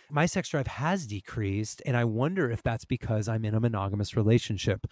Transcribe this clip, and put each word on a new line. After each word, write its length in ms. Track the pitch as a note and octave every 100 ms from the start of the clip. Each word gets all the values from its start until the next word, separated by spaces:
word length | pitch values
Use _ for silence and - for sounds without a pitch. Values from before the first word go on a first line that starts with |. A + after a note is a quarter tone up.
| -
my 140 | C#3+
sex 240 | E3+ F#3+ -
drive 200 | D3 B2+
has 380 | - D3+ G3 A#2+
decreased. 760 | G2+ - A#2 G2 G2+ G#2+ -
And 100 | -
I 100 | A#2+
wonder 460 | A#2+ G#2+ C#3+ F#3+ B2+
if 120 | A2
that's 240 | B2+ A#2 -
because 420 | C3 A#2 G#2+ G#2
I'm 160 | A2
in 100 | G#2+
a 60 | A2
monogamous 560 | A#2 G#2 G2 G2+ G2+ -
relationship. 680 | G#2+ A#2+ - G2 - F#2 -